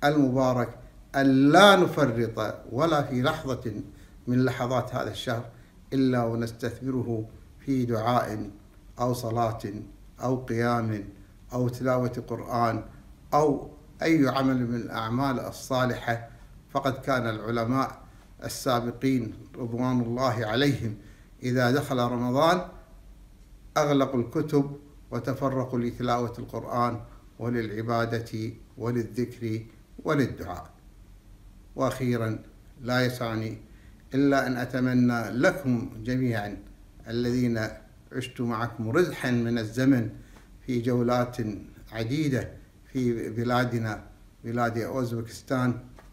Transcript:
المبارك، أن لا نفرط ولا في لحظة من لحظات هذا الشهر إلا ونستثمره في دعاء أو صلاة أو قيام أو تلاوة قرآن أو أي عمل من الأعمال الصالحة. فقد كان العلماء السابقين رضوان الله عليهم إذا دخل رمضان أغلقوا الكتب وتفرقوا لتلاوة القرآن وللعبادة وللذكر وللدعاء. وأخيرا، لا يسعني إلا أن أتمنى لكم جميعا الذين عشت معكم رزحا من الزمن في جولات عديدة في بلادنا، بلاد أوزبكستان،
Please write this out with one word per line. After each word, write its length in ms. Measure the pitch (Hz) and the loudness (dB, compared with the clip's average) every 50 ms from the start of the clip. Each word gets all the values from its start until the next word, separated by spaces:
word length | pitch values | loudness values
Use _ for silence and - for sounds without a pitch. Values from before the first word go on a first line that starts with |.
| - | 2
المبارك، 760 | 143 151 147 139 127 123 135 131 127 127 135 117 - - - - - - - - - - | 2 4 4 4 4 4 4 4 4 4 2 0 -2 -4 -14 -20 -20 -20 -20 -14 -4 0
أن 360 | 135 135 139 131 135 139 143 | 4 4 6 6 8 8 8
لا 240 | 156 180 202 202 196 | 10 10 12 12 10
نفرط 800 | 185 170 - - 156 143 123 113 120 113 113 - 117 107 - - - - - | 8 6 4 4 2 2 2 2 0 -2 -2 -2 -4 -4 -4 -4 -8 -10 -6
ولا 300 | 110 127 156 170 156 147 | 0 2 2 4 4 2
في 200 | 139 135 131 123 | 0 0 0 0
لحظة 520 | 131 156 156 - - 135 120 - - 113 104 113 143 - - - - - - - - | 0 0 0 -2 -4 -6 -6 -4 -6 -8 -8 -8 -10 -12 -16 -20 -20 -20 -20 -12 -4
من 180 | 120 123 127 127 | 0 2 2 2
لحظات 500 | 131 127 - 123 120 127 120 123 - 123 | 2 0 -2 -2 0 0 0 0 -2 -4
هذا 160 | 123 - 107 | -4 -4 -4
الشهر 340 | - - - 131 117 117 127 - - - - - - - - - 135 | -6 -6 -4 -4 -4 -4 -6 -10 -16 -20 -20 -20 -20 -20 -10 -4 0
إلا 300 | 135 131 127 127 120 117 | 2 2 4 4 2 2
ونستثمره 1040 | 113 113 117 117 113 113 - 127 117 - - 127 135 131 127 107 117 113 110 110 - - - - - - - | 0 0 -2 -2 -4 -6 -4 -6 -6 -6 -4 -6 -4 -2 -2 -2 -2 -4 -4 -6 -8 -12 -20 -20 -20 -20 -12
في 260 | - 139 135 131 123 | -4 -2 0 0 0
دعاء 640 | 117 117 107 113 120 123 117 - - 107 107 107 101 - - - - - - - - - - | 0 0 0 2 2 2 2 2 0 -4 -6 -8 -10 -12 -18 -20 -20 -20 -20 -20 -14 -6 -2
أو 140 | 123 127 120 | 0 0 0
صلاة 480 | - - 113 110 120 117 110 110 - - 101 98 107 110 - - - - - - - | 0 -2 -2 0 0 0 0 -2 -4 -8 -8 -8 -8 -12 -14 -16 -20 -20 -20 -12 -4
أو 140 | 120 127 131 | -2 0 0
قيام 680 | 123 127 - 113 113 120 120 120 120 113 110 107 101 98 - - - - - - - - - 127 | -2 -2 -4 -2 0 2 2 2 2 0 -2 -4 -4 -6 -10 -14 -20 -20 -20 -20 -20 -14 -8 -2
أو 160 | 127 127 120 | -2 -2 -2
تلاوة 540 | 123 - 127 131 127 127 123 117 120 123 117 | -2 -2 0 0 2 2 0 -2 -4 -6 -6
قرآن 560 | - 117 - - - 123 120 117 113 110 104 - - - - - - - - - - - | -6 -8 -8 -6 -4 0 2 2 2 0 -2 -6 -8 -16 -20 -20 -20 -20 -16 -6 2 2
أو 360 | 147 156 147 135 - - - - - - - - - | 4 4 4 2 0 -4 -12 -16 -20 -20 -18 -8 -2
أي 260 | 151 165 165 151 135 | 2 4 4 6 4
عمل 400 | 127 127 135 131 131 131 127 120 | 4 4 2 2 2 2 2 0
من 80 | 117 123 | 0 -2
الأعمال 640 | 117 110 - - 113 113 110 117 123 139 139 127 110 | -4 -4 -6 -6 -6 -4 -2 -2 0 0 0 0 -2
الصالحة. 880 | 76 95 95 - - - 131 127 127 120 117 - - 120 117 113 - - - - - - - - - - | -4 -6 -10 -10 -6 -2 0 2 2 0 0 -2 -2 -4 -4 -4 -4 -12 -18 -20 -20 -20 -20 -20 -14 -4
فقد 240 | - 139 - 135 - | -4 0 0 0 -2
كان 360 | - - 147 135 123 117 117 | -2 -2 0 0 0 0 -2
العلماء 720 | 110 107 101 113 117 120 113 117 127 135 127 - - - - - - - - - - - - | -4 -4 -4 -2 -2 0 0 2 2 2 0 0 -4 -12 -20 -20 -20 -20 -20 -20 -18 -12 -10
السابقين 880 | 120 - - - 139 123 120 117 120 - - 135 135 131 123 110 104 - - - - - | -10 -8 -4 0 0 0 0 0 -2 -4 -2 0 0 0 0 -2 -4 -8 -12 -16 -16 -12
رضوان 460 | - 123 113 117 117 127 127 127 123 | -10 -8 -6 -4 -2 0 0 2 0
الله 440 | 117 117 120 123 135 127 107 120 110 | 0 0 0 0 0 0 0 0 -2
عليهم 500 | 104 113 127 143 143 123 - 120 107 110 - - - - - - - - - - | -2 0 2 2 2 2 0 -4 -6 -6 -8 -14 -20 -20 -20 -20 -20 -16 -8 -4
إذا 280 | 127 123 131 123 120 | -2 2 2 4 4
دخل 260 | 131 147 - - 135 | 4 2 0 0 0
رمضان 640 | 123 123 120 123 120 123 123 127 139 156 165 185 185 180 - - - - - - - - - - - - - - - - - - - - - - | 0 0 0 0 -2 0 0 2 4 6 6 4 4 0 -6 -12 -18 -20 -20 -20 -20 -20 -20 -20 -20 -20 -20 -20 -20 -20 -20 -20 -20 -14 -4 0
أغلقوا 420 | 156 151 143 143 139 135 131 - 123 | 0 2 4 4 2 2 2 0 -2
الكتب 580 | 113 - - 160 147 151 151 143 139 143 - - - - - - - - | -2 -2 -2 -4 -2 2 2 2 2 0 -4 -12 -16 -20 -20 -20 -14 -8
وتفرقوا 680 | 123 120 - 139 127 - 139 135 127 131 123 127 135 120 | -8 -6 -4 -4 -4 -2 -2 -2 0 0 -2 -2 -2 -2
لتلاوة 540 | 120 117 110 - 120 123 120 123 120 110 113 120 | -2 -2 -4 -4 -2 0 0 0 -2 -4 -6 -10
القرآن 600 | 117 - - 113 117 - 117 120 120 120 113 110 - - - - - - - - | -12 -10 -10 -10 -8 -4 0 0 0 0 -2 -4 -10 -14 -20 -20 -20 -20 -12 -6
وللعبادة 1120 | 113 120 120 117 113 104 101 110 113 120 120 117 117 113 117 110 113 - - 110 110 113 - - - - - | -4 -2 -2 -2 -2 -4 -4 -6 -4 -2 0 0 0 0 -2 -4 -6 -6 -8 -8 -8 -8 -10 -12 -20 -20 -12
وللذكر 880 | - 110 120 120 120 110 101 - - 120 120 - - 117 113 110 113 110 - - - - - - - - | -6 -4 -2 -2 -2 -2 -2 -2 -4 -4 -4 -4 -8 -6 -4 -4 -6 -8 -12 -18 -20 -20 -20 -16 -8 -2
وللدعاء. 640 | 160 156 143 123 104 - - 104 90 90 - - - - - - - - - - - - - - - - - - - - - - - - | 0 2 2 2 0 -2 -8 -10 -10 -10 -12 -12 -16 -20 -20 -20 -20 -20 -20 -20 -20 -20 -20 -20 -20 -20 -20 -20 -20 -20 -20 -20 -12 -4
وأخيرا، 640 | 139 135 123 - - 131 123 120 117 113 110 110 110 - - - - - - - - | -2 0 0 0 0 0 0 0 0 0 -2 -4 -6 -8 -16 -20 -20 -20 -20 -18 -10
لا 240 | 120 120 123 127 127 | -4 0 2 2 2
يسعني 520 | 123 123 - 123 117 113 110 110 113 107 - - - - - - - - - - - - | 2 0 -2 -4 -4 -2 -4 -4 -6 -8 -10 -14 -20 -20 -20 -20 -20 -20 -20 -12 -4 0
إلا 340 | 135 143 139 139 135 127 | 2 4 4 4 4 2
أن 100 | 127 127 | 0 -2
أتمنى 720 | 123 123 123 - 127 127 127 127 123 123 123 120 117 110 101 | -4 -4 -4 -2 0 0 2 4 4 4 4 4 2 -2 -2
لكم 600 | 107 123 160 185 175 180 - 131 123 113 101 92 - 110 107 | 0 2 2 2 2 2 -2 0 0 0 -2 -6 -10 -8 -6
جميعا 540 | 123 127 127 131 123 113 107 104 104 98 92 - - - - - - - - - | -4 -2 0 0 0 0 -2 -4 -6 -8 -12 -14 -18 -20 -20 -20 -20 -20 -18 -10
الذين 520 | 113 113 120 120 120 123 127 123 120 117 110 110 107 - - - - - - - - | -6 -4 -2 0 0 0 2 2 2 0 0 -2 -4 -6 -12 -20 -20 -20 -20 -18 -10
عشت 300 | - 131 117 - - - | -8 -8 -8 -8 -6 -4
معكم 480 | 123 117 117 110 117 113 - - 110 110 | -4 -2 -2 -2 -4 -4 -4 -4 -4 0
رزحا 420 | 123 170 180 160 - - - 131 | 2 2 2 2 0 -4 -2 0
من 260 | 123 120 117 117 117 | 2 2 2 0 0
الزمن 520 | 117 107 107 - 127 131 135 135 120 113 110 - - - - - - - - - - - | -2 -2 -2 0 2 4 4 4 4 2 -2 -6 -12 -18 -20 -20 -20 -20 -20 -20 -16 -8
في 160 | - 123 120 | -4 -4 -2
جولات 560 | 113 127 123 123 120 120 123 123 123 123 - - 110 107 104 90 - - - - - - | 0 0 2 2 2 2 2 2 0 -2 -2 -6 -6 -6 -6 -8 -10 -16 -20 -20 -18 -12
عديدة 600 | 107 113 113 113 139 156 151 143 127 113 95 - - - - - - - - - - | -6 -6 -4 -2 -2 0 0 0 0 0 -2 -4 -12 -16 -20 -20 -20 -20 -18 -8 -4
في 360 | 131 127 120 117 113 76 - | -2 0 0 -2 -2 -6 -6
بلادنا، 760 | 107 117 117 123 123 123 127 120 117 117 113 110 104 95 - - - - - - - - - | -4 -4 -2 0 2 2 2 2 0 -2 -2 -2 -4 -6 -10 -16 -20 -20 -20 -20 -20 -14 -10
بلاد 340 | 117 117 123 120 117 113 | -6 -2 0 0 0 0
أوزبكستان، 1040 | 117 107 85 107 131 123 113 117 113 113 - - - - - 139 127 127 123 120 - - - - - - - | -2 -4 -2 -2 -4 -2 -2 -4 -6 -6 -8 -12 -14 -6 -4 -2 0 0 0 0 -2 -8 -16 -20 -20 -18 -8